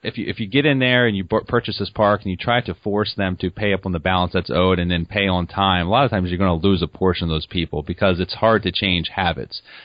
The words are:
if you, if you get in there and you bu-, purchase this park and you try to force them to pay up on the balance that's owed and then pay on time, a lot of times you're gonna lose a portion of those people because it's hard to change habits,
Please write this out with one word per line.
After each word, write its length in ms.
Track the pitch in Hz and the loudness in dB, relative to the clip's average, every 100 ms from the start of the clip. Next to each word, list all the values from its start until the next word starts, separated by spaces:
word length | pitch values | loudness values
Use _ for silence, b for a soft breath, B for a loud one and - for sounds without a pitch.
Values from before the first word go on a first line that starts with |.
if 140 | - - | -10 -6
you, 80 | - | -6
if 120 | 101 | -6
you 60 | 104 | -2
get 180 | 135 | 2
in 140 | 147 135 | 2 2
there 280 | 127 123 120 | 2 4 4
and 80 | |
you 100 | 98 | 0
bu-, 200 | 92 107 - | 0 -2 0
purchase 320 | 120 113 - | -2 -2 -6
this 120 | 98 | -4
park 320 | - 104 101 | 2 2 2
and 80 | 98 | -2
you 60 | 90 | -4
try 240 | - 120 | 0 0
to 100 | 110 | -2
force 400 | - 104 101 104 - | -6 -4 -2 -2 -2
them 180 | 95 90 | -2 -2
to 140 | 92 | -4
pay 240 | - 104 | -2 -2
up 100 | 95 | 0
on 80 | 95 | -2
the 60 | 87 | -2
balance 340 | 92 92 90 | 0 2 2
that's 160 | 92 85 | -2 0
owed 300 | 82 92 90 | 2 2 2
and 120 | 87 | 0
then 140 | 87 | -2
pay 240 | 82 104 98 | -2 0 0
on 180 | 90 87 | 0 -2
time, 400 | - 98 90 85 | 0 2 2 2
a 40 | |
lot 160 | 117 135 | 2 2
of 40 | |
times 200 | 104 90 | 0 -2
you're 80 | 87 | 0
gonna 160 | 95 | 0
lose 260 | 82 98 95 | 2 2 2
a 60 | 82 | -2
portion 380 | - 95 87 | 0 0 0
of 40 | 85 | -2
those 160 | 80 | -4
people 380 | - 92 80 76 | -4 -6 -4 -6
because 360 | 76 87 98 87 | -6 0 0 0
it's 140 | 92 | -2
hard 300 | - 113 110 | 0 2 2
to 100 | 95 | 0
change 380 | 90 98 87 82 | -2 0 0 -2
habits, 460 | - 90 76 52 - B B | -2 -2 -2 -8 -14 B B